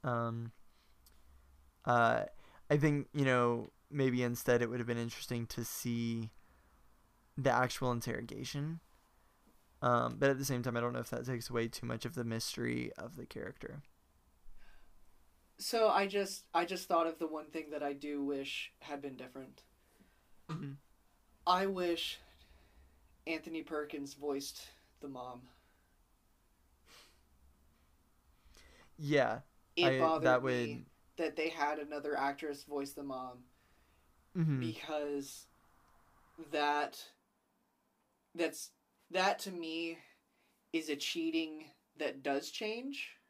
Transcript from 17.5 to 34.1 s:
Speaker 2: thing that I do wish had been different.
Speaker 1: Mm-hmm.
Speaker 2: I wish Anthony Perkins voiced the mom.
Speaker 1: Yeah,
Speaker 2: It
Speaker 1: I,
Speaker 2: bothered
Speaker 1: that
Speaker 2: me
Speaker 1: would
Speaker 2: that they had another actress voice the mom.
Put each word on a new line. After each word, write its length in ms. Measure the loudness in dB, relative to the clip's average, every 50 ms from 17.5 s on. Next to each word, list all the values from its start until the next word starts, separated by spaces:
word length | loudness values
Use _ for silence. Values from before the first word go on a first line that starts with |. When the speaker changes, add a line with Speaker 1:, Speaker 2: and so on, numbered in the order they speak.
Speaker 2:
thing 200 | -8 -8 -8 -6
that 120 | -6 -4 -2
I 100 | -2 -4
do 320 | -4 -6 -4 -2 -2 0
wish 480 | 0 -2 -2 -2 -4 -6 -6 -8 -10 _ _
had 220 | -12 -10 -10 -8 -8
been 140 | -10 -10
different. 460 | -10 -14 -12 -12 -14 -14 -14 -16 -20 -20 _ _ _ _ _ _ _ -20 _ _ _ _ _ -20 -20 -10 -8
Speaker 1:
Mm-hmm. 240 | -8 -6 -6 -8 -10 -12 _ _ _ _ _ _ _ _ _ _ _ _ 4
Speaker 2:
I 200 | 4 6 6 6
wish 520 | 2 0 0 2 0 0 0 -2 -6 -6 -10 -14 -20 -20 -20 -20 _ -20 -20 -20 _ _ -20 -20 _ _ _ _ _ -20 _ _
Anthony 360 | -6 -6 -6 -6 -8 -8 -8 -8
Perkins 520 | -4 -4 -4 -4 -4 -6 -8 -8 -10 -10
voiced 520 | -6 -4 -2 -2 -2 -4 -6 -10 -12 -16 -18 -20 -20 _ _ _ _
the 80 | -14 -12
mom. 340 | -10 -10 -10 -12 -12 -14 -16 -20 -20 -20 _ _ _ _ _ _ _ _ _ _ _ _ _ _ _ _ _ _ _ _ _ _ _ _ _ _ -20 -20 -20 -20 _ _ _ _ _ _ -20 -20 _ _ _ _ _ _ _ _ _ _ _ _ _ _ _ _ _ _ _ -20 -20 -20 -20 -20 -20 -20 -20 -20 -14 -8
Speaker 1:
Yeah, 420 | -2 4 6 6 6 4 2 -2 -6 _ _ _ _ _ _
Speaker 2:
It 80 | 4 4 4 6
Speaker 1:
I, 40 | 6
Speaker 2:
bothered 260 | 4 4 4 6 6
Speaker 1:
that 160 | 6 6 6 4
Speaker 2:
me 320 | 2 0 2 0 -2 -4
Speaker 1:
would 100 | -8 -10 -14 _ _ _ _ _ -2
Speaker 2:
that 180 | -2 -2 0
they 120 | 0 -2 -2
had 300 | 0 0 0 0 2 -2
another 380 | -4 -6 -6 -6 -4 -2 0
actress 480 | 0 0 0 -2 -2 -6 -6 -6 -8 -8
voice 280 | -6 -4 -4 -4 -4 -8
the 100 | -10 -8
mom. 360 | -8 -6 -6 -8 -8 -10 -14 -20 -20 _ _ _ _ _ _ _ _ _ _ _ _